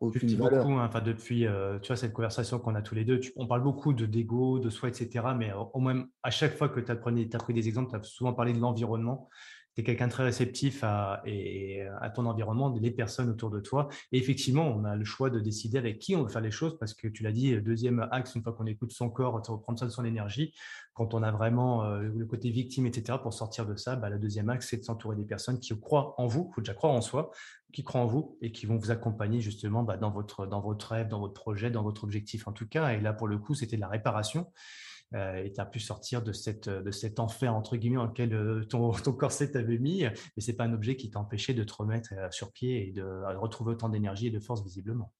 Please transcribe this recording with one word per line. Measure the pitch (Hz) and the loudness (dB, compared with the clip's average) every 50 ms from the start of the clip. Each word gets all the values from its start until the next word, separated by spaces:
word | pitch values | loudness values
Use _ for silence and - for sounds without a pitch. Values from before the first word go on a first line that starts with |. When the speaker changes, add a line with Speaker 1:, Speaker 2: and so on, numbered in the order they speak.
| 120 | -2
Speaker 1:
Depuis | 117 113 123 - | 0 0 2 4
Speaker 2:
aucune | 117 110 | 4 4
valeur. | 104 120 127 135 135 120 | 6 6 6 6 6 6
Speaker 1:
beaucoup, | 143 139 131 | 6 4 4
hein, | 120 | 2
enfin, | 113 107 117 | 2 2 0
depuis, | 110 117 113 113 - - 123 117 117 | 0 0 0 -2 -2 -2 2 2 4
euh, | 110 101 98 98 98 101 101 | 4 2 2 0 0 -2 -2
tu | - | -2
vois, | - 127 | -2 -2
cette | 120 127 113 107 | 0 -2 -2 -2
conversation | - 113 110 - - 113 - - 120 | 0 -2 0 0 -2 -2 -2 -2 -2
qu'on | 120 120 107 | 0 0 0
a | 104 104 | 0 -2
tous | - 110 | -2 -2
les | 110 110 | 0 2
deux, | 117 127 127 | 4 4 4
tu, | 127 127 - | 2 0 -4
on | 123 127 | -6 -2
parle | 113 120 123 131 | 2 2 4 4
beaucoup | 143 139 139 - 151 143 | 2 2 2 2 2 4
de, | 117 113 | 4 2
d'ego, | 110 107 117 117 107 113 123 131 131 131 131 | 2 2 2 2 2 2 2 4 4 4 4
de | 127 113 | 2 0
soi, | 110 - - 123 | -2 -2 -2 -4
et | 117 | -2
cetera. | - 123 113 - 120 110 127 131 | -2 -4 -4 -2 0 0 0 0
Mais | 120 110 107 98 | 0 0 -2 -2
au, | 101 107 - - | -4 -6 -4 -2
au | 135 | 0
moins, | 131 131 127 127 127 - - _ - | 2 2 2 2 0 -4 -8 _ -2
à | 127 | -2
chaque | 120 - 156 143 147 | 2 4 4 4 4
fois | - 151 143 | 4 2 2
que | - 127 | 2 0
t'as | 110 - 120 | -2 0 -2
prenais, | 117 - 123 117 117 113 113 | -2 0 2 2 2 2 0
t'as | 117 117 | -2 -2
pris | - - 120 | -2 0 2
des | 117 110 113 | 2 2 2
exemples, | 107 131 127 127 117 | 2 0 0 -2 -2
t'as | 107 - | -6 -8
souvent | - - - 120 123 117 | -8 -6 -2 0 0 2
parlé | 110 117 120 120 | 2 2 2 4
de | 117 | 4
l'environnement. | 117 123 113 113 117 107 113 113 113 117 131 135 - - - - - - - - - _ _ | 4 2 2 2 0 0 0 0 0 0 -2 -4 -6 -12 -20 -20 -20 -18 -20 -20 -20 _ _
T'es | - 110 | -2 0
quelqu'un | 127 120 113 123 120 | 2 2 2 2 2
de | 117 | 2
très | - 131 | 2 2
réceptif | 127 117 - 127 123 127 - - 139 131 - - | 2 4 2 2 0 0 2 0 0 0 2 2
à, | 110 104 104 101 98 98 - - | 2 2 2 2 0 -2 -4 -4
et, | 110 104 101 95 92 92 95 98 98 98 98 98 98 98 - | -4 -4 -4 -4 -4 -4 -4 -6 -6 -6 -6 -6 -6 -6 -6
à | - 120 | -6 -4
ton | 110 - 120 | -2 0 0
environnement, | 117 113 107 110 104 110 120 139 139 123 | 0 0 0 0 0 2 2 2 2 2
les | 113 110 120 | 2 2 0
personnes | 113 - 117 110 - - 127 120 | 2 0 -2 -2 0 0 0 0
autour | 110 113 - 110 | 0 0 -2 -2
de | 104 104 | -2 -4
toi. | 101 - - 139 147 143 - - - - | -2 0 0 0 0 0 -2 -10 -4 0
Et | - 127 | 2 4
effectivement, | 127 131 139 - - - 127 147 165 | 4 4 2 2 2 4 4 6 6
on | 151 117 107 104 | 4 4 2 2
a | 104 104 | 0 0
le | 104 107 | 0 -2
choix | 107 - - 135 135 | -2 -2 0 2 2
de | 117 113 | 2 2
décider | 107 107 104 - - 113 107 135 | 0 0 -2 -2 -2 0 0 0
avec | 120 113 104 107 | 2 0 -2 -2
qui | - - 190 | -2 0 2
on | 175 135 | 2 2
veut | 104 | 2
faire | - 113 | 0 -2
les | 110 110 | -2 -2
choses | 104 - 160 165 160 - | -2 0 -2 -2 -2 -2
parce | 117 110 - | -4 -6 -6
que | - - | -6 -6
tu | 110 107 - 110 | -6 -4 -2 -2
l'as | 107 | 0
dit, | 107 113 131 135 123 | 2 4 4 4 4
le | 107 101 | 4 4
deuxième | 110 117 113 120 123 120 120 113 113 | 2 2 2 2 4 4 4 2 2
axe, | 123 131 127 - - | 0 -2 -2 -2 -4
une | 117 110 | -4 -4
fois | 117 113 | -4 -4
qu'on | - 110 | -2 -2
écoute | 110 107 107 127 117 | -2 -2 -2 -4 -6
son | - - 123 117 | -4 -2 -2 -2
corps, | - - 131 123 113 | 0 2 2 2 0
reprendre | 110 107 - 113 107 107 - 120 117 | 0 -2 -4 -6 -6 -4 -4 -4 -2
soin | 127 | -2
de | 117 107 | -4 -2
son | - 120 | -2 -2
énergie, | 117 113 113 104 104 101 123 156 156 - - - - - - - - _ | -2 -2 -2 -2 -2 -2 -2 -2 -2 -4 -8 -16 -14 -14 -14 -16 -10 _
quand | - 113 107 113 | -2 -2 0 2
on | 113 110 | 2 2
a | 110 | 2
vraiment, | 107 104 110 113 117 123 127 127 123 117 107 | 2 4 4 4 4 4 4 4 4 2 2
euh, | 104 104 101 | 2 0 0
le | 104 107 107 113 113 | 0 -2 -2 -2 -2
côté | 113 120 117 - 123 | -2 -2 -2 0 0
victime, | 113 127 123 127 - - 127 | 0 0 -2 0 0 0 2
et | 120 113 | 2 2
cetera, | 120 107 120 123 135 - | 0 -2 -2 -2 -2 -2
pour | 117 104 | -4 -4
sortir | - 117 104 - - 113 | -4 -6 -6 -4 -2 -2
de | 104 101 | -2 -4
ça, | 101 - 123 131 | -4 -4 -4 -2
bah, | 123 110 101 | -2 -2 -2
le | 101 104 | -2 -2
deuxième | 107 107 104 107 104 113 | -2 0 0 0 0 0
axe, | 123 127 - - | 0 0 -2 -4
c'est | - 107 | -4 -4
de | - | -4
s'entourer | - 113 107 - 107 107 | -4 -6 -4 -4 -4 -4
des | 104 104 | -4 -4
personnes | 104 107 101 - - 127 123 | -4 -4 -4 -2 -2 -2 -2
qui | - - 117 107 | -2 -4 -6 -6
croient | - - 151 147 139 147 - - | 0 2 4 4 4 2 0 0
en | 123 | 0
vous. | 120 110 151 - - - | 2 2 0 0 -2 -4
Faut | - 110 | -6 -4
déjà | 110 101 | -4 -2
croire | - - 156 139 | 2 2 4 4
en | 120 | 4
soi, | 107 - - 135 156 - - - - - - - _ _ - | 2 0 0 -2 -2 -2 -6 -14 -16 -18 -18 -20 _ _ -10
qui | - 143 | -10 -6
croient | - - 131 | -2 0 2
en | 120 | 2
vous | 117 110 139 156 - - - | 2 2 2 0 -2 -6 -8
et | 117 113 | -8 -8
qui | 110 - - | -8 -6 -2
vont | 107 113 | 0 0
vous | 113 101 107 | 2 2 2
accompagner | 117 110 - 117 107 104 107 104 113 120 | 0 0 0 0 0 0 0 0 2 0
justement, | 110 104 104 104 - 104 104 117 120 | 0 -2 -4 -4 -2 0 0 2 2
bah, | 110 95 | 0 0
dans | 95 107 104 | 0 0 0
votre, | 101 101 104 104 - - 98 101 | 0 -2 -4 -6 -6 -6 -6 -4
dans | 101 101 | -2 -2
votre | 98 104 107 107 - - | -2 -2 -2 -4 -4 -4
rêve, | 113 113 113 | -2 -2 -2
dans | 107 110 104 | -2 -2 -4
votre | 101 98 - | -4 -6 -8
projet, | - - 113 107 98 110 120 | -8 -6 -4 -2 -2 0 0
dans | 117 113 104 | 0 0 0
votre | 104 107 - - | 0 -2 -4 -4
objectif | 104 101 107 104 - - 110 - - | -4 -4 -4 -4 -4 -8 -8 -6 -8
en | 104 | -8
tout | - 113 | -8 -6
cas. | 107 - 156 160 139 | -2 0 2 2 4
Et | 113 104 | 2 2
là, | 104 107 107 | 2 0 0
pour | 107 117 107 | 0 0 0
le | 104 104 | 0 0
coup, | 104 - 147 | 0 -2 -2
c'était | - 117 110 120 | -2 -2 -2 -2
de | 110 101 | -2 -2
la | 92 | -2
réparation. | 104 113 107 127 104 107 104 - - 131 - - - - - - - - - - - - - _ - | -2 0 2 2 2 2 0 0 -2 -2 -4 -4 -8 -16 -20 -18 -18 -16 -16 -18 -18 -20 -12 _ -4
Euh, | 104 98 95 92 92 98 | -4 -2 -2 -2 -4 -4
et | 101 101 | -4 -4
t'as | - 98 | -4 -4
pu | - - 120 | -4 -4 -6
sortir | - - 101 - - - 127 123 110 | -6 -6 -6 -8 -6 -4 -4 -2 -2
de | 107 | -2
cette, | 95 - - 113 107 107 - 107 | -4 -4 -4 -4 -6 -4 -4 -4
de | 98 95 95 101 98 | -4 -4 -4 -4 -4
cet | - - 107 107 - | -4 -4 -4 -2 0
enfer, | 117 107 - - 139 123 113 | -2 -2 0 0 0 2 2
entre | 110 107 - 123 | 2 0 -2 -2
guillemets, | 117 107 117 127 | 0 2 2 2
dans | 131 117 | 2 2
lequel, | 113 113 - 120 113 110 | 0 0 0 0 2 2
euh, | 107 104 107 110 110 110 | 2 2 2 0 0 -2
ton, | 110 - 117 120 117 110 | 0 2 2 4 4 2
<laughs> | - - | 2 2
ton | 147 117 | 0 2
corset | - 151 139 - - 147 139 | 2 2 0 2 2 0 0
t'avait | - 131 117 113 117 117 | 2 0 2 2 2 2
mis. | 123 143 180 190 160 | 2 2 2 2 2
Mais | 113 104 - - - - 113 | 0 0 -2 -8 -12 -10 -6
c'est | 104 120 110 | -4 -2 -2
pas | - 120 | 0 0
un | 117 117 | 0 0
objet | 110 107 117 135 | 0 0 0 -2
qui | 131 - 110 | -2 -4 -6
t'a | 107 104 | -6 -6
empêché | 104 104 - 101 - - 131 | -4 -4 -4 -2 -2 0 0
de | 117 104 | 0 -2
te | - - | -2 -4
remettre, | - 107 104 110 117 117 - 98 | -4 -2 0 0 -2 -2 -4 -6
euh, | 95 95 90 | -6 -6 -6
sur | 92 - 113 101 - | -6 -8 -10 -10 -8
pied | - 123 127 127 117 98 95 | -4 -2 -2 0 0 -2 -4
et | 95 | -4
de, | 98 95 | -6 -6
euh, | 95 95 95 95 98 95 | -6 -6 -4 -4 -4 -2
retrouver | 95 104 110 - - 117 113 117 | -2 -2 -4 -4 -2 -2 -2 0
autant | 113 117 113 | 0 0 0
d'énergie | 107 104 104 101 98 104 117 120 | 0 2 0 0 0 0 -2 -2
et | |
de | 110 104 | -2 -2
force, | 104 - 123 110 98 | -4 -4 -4 -4 -4
visiblement. | 95 90 98 95 107 117 123 107 107 - | -6 -8 -8 -6 -4 -4 -4 -4 -6 -10